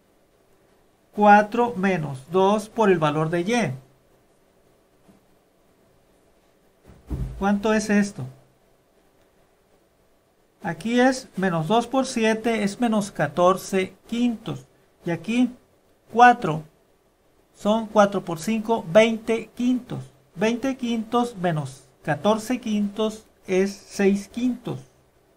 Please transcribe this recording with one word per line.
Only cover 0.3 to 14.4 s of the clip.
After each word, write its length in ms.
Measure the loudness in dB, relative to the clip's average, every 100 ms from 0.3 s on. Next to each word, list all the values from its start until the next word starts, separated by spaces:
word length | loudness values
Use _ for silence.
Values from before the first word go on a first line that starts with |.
| _ _ _ _ _ _ _ _
cuatro 640 | 2 6 6 6 0 -2
menos 560 | 0 -2 -2 -4 -10 -4
dos 380 | 2 2 2 -2
por 220 | 0 2
el 100 | 4
valor 280 | 2 0 -2
de 120 | -2
Y. 340 | -2 0 -2 -6 -14 _ _ _ _ _ _ _ _ _ _ _ _ _ _ _ _ _ _ _ _ _ _ _ _ _ _ _ _ _ _ -20 -10 -8 -8 -4
¿Cuánto 320 | -2 0 0
es 160 | 0 2
esto? 340 | 0 0 -4 -14 -14 _ _ _ _ _ _ _ _ _ _ _ _ _ _ _ _ _ _ _ _ _ _
Aquí 380 | -10 -8 -2 2
es 280 | 2 2 -8 -4
menos 300 | -2 -2 0
dos 200 | 0 0
por 200 | -2 -2
siete 560 | 0 0 0 -2 -2
es 180 | -4 -2
menos 300 | 0 0 -2
catorce 840 | -4 -4 2 2 2 -2 -2 -2 -8 -8
quintos. 600 | -2 -2 -2